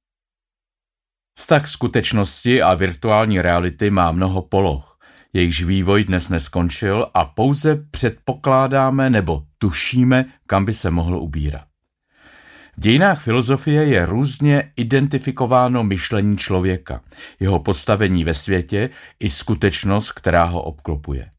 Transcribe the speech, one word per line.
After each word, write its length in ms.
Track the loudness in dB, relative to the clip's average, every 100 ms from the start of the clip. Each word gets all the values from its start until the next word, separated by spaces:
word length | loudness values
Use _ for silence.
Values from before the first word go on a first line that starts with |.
| _ _ _ _ _ _ _ _ _ _ _ _ _ -20
Vztah 280 | 2 2 2
skutečnosti 960 | -4 -2 0 0 0 -2 -2 2 4
a 120 | 4
virtuální 680 | 2 0 -2 0 2 2 2
reality 480 | 2 2 0 -2 0
má 220 | 2 2
mnoho 300 | 2 0 -2
poloh. 580 | 0 0 0 -2 -8 _ _ -20 _
Jejichž 280 | 0 0 0
vývoj 420 | 0 0 2 2
dnes 260 | 2 -2 -2
neskončil 760 | -4 -4 -2 -2 -2 -2 -2 0
a 120 | -2 -2
pouze 500 | 0 0 2 0 -2 -4
předpokládáme 1200 | -4 -4 -4 -8 -4 0 2 2 2 2 2 2
nebo 340 | 2 0 -4 -6 _
tušíme, 680 | -4 -2 -2 2 4 2 0 _ -4
kam 180 | -2 0
by 80 |
se 180 | -2 -2
mohl 260 | 0 0 -2
ubírat. 500 | -4 -4 -6 -6 -14 _ _ _ _ _ -20 -20 -20 -20 -20 -4
V 40 |
dějinách 400 | 2 4 4 2
filozofie 600 | 0 0 0 0 0 0 2
je 200 | 2 0
různě 680 | 0 -2 0 2 2 0 -6
identifikováno 1080 | 0 0 0 -2 -4 -4 2 2 2 0
myšlení 540 | 0 -2 -2 0 0 -2
člověka, 640 | -2 0 0 -2 -6 -12 -12 -20 -20 _
jeho 200 | 0 0
postavení 640 | 0 -2 0 0 2 2
ve 100 | 0
světě 560 | -2 -2 -2 0 -4 -4 -8 -20 _
i 100 | -6
skutečnost, 840 | -4 -4 0 0 -2 -2 -2 -4
která 320 | -6 0 2
ho 180 | 2 -2
obklopuje. 680 | -6 -10 -8 -8 -6 -8 -10